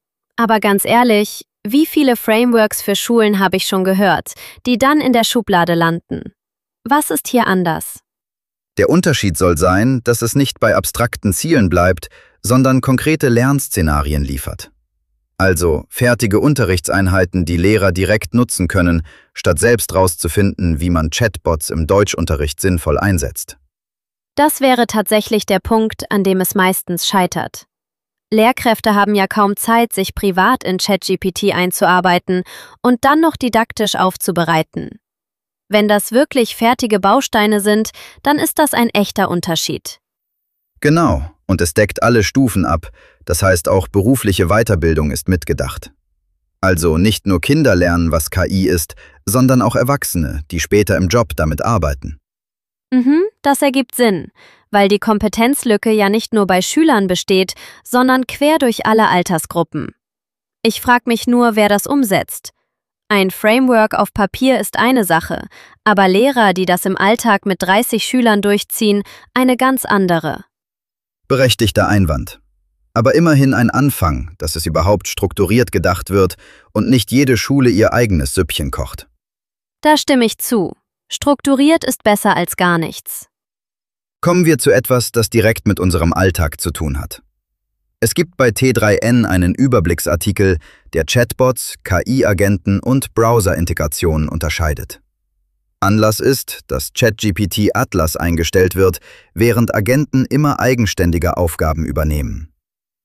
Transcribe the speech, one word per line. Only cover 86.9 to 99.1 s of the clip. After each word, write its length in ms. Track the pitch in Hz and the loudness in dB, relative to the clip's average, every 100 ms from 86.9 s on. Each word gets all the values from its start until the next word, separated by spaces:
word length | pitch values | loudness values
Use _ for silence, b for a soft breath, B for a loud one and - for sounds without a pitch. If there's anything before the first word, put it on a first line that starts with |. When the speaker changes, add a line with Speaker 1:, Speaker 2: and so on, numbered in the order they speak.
| 69 | -4
Speaker 2:
hat. 220 | 64 - _ _ _ _ _ _ _ _ | -8 -14 _ _ _ _ _ _ _ _
Es 160 | 113 - | -4 -2
gibt 200 | 170 - | -4 0
bei 140 | 127 | 0
T 240 | 101 131 | 2 0
drei 220 | 117 107 101 | 2 2 2
N 300 | 113 123 113 | 2 2 2
einen 280 | 92 90 | 2 2
Überblicksartikel, 1040 | - 135 120 85 85 - 78 - 95 98 85 b b b | 2 2 2 2 -2 -2 -2 -2 0 0 0 b b b
der 120 | 80 80 | -6 -2
Chatbots, 720 | 123 120 - 127 123 - - | 0 0 0 0 0 -8 -12
K-I-Agenten 960 | - 90 - 131 - 95 98 101 - 98 | -4 -4 0 0 2 2 2 0 0 -2
und 340 | - 135 - | 0 -2 -2
Browser-Integrationen 1120 | - 113 117 95 85 82 78 82 - 85 78 76 | 0 2 2 0 0 -2 -4 -6 -4 -2 0 -2
unterscheidet. 760 | 80 78 - 82 65 - - _ _ _ _ _ _ _ _ | -4 -4 -2 -4 -4 -8 -16 _ _ _ _ _ _ _ _
Anlass 380 | 92 107 107 104 | 0 2 2 2
ist, 420 | - 135 - - - | 0 0 -4 -16 -8
dass 280 | 67 - | -8 -8
Chat 260 | - - 107 | -2 0 0
G 120 | 110 | -2
P 140 | 92 101 | -2 -2
T 300 | - 101 - | 0 0 0
Atlas 400 | 113 92 78 - | -2 -2 -2 -2
eingestellt 560 | 85 82 82 95 92 | -2 -2 0 2 2
wird, 240 | 92 95 87 B | 2 0 0 B